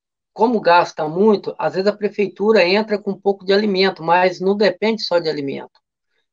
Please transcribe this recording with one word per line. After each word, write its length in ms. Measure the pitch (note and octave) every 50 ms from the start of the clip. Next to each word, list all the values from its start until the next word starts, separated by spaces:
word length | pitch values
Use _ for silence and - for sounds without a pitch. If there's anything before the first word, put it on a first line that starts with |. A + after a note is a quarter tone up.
| _ _ _ _ _ _ _
como 280 | - G#3+ B3+ A#3+ G#3
gasta 460 | D3 E3+ E3+ F3 D#3+ - - - D#3 D3+
muito, 460 | D#3+ F3+ G#3 A3 G#3 G3 - - - -
às 160 | D#3 D#3 D3
vezes 140 | F3+ F#3+ G#3
a 80 | G3+
prefeitura 680 | - G#3 G3+ - G#3 G3+ F#3+ - - G3 A3 A3 G3+ F3
entra 340 | F3 F#3+ G#3+ G#3+ A3 G#3 G3+
com 140 | - G3+ F#3+
um 80 | -
pouco 240 | _ G3 G3 - F3+
de 80 | F#3 G3
alimento, 500 | G#3 G#3+ G#3+ F#3+ F#3 F#3+ F#3+ F#3 - D#3+
mas 380 | E3 E3+ F3+ F#3 F#3 F3 D#3
não 160 | F3+ F#3+ G3+
depende 460 | G3+ G#3+ F3+ F3+ - G#3 A3 A3+ A3 -
só 160 | - F3 F3
de 100 | D#3+ D#3+
alimento. 500 | D3 D3 C#3 C#3 C3 - A#2+ - _ _ _ _ _ _ _ _ _ _ _ _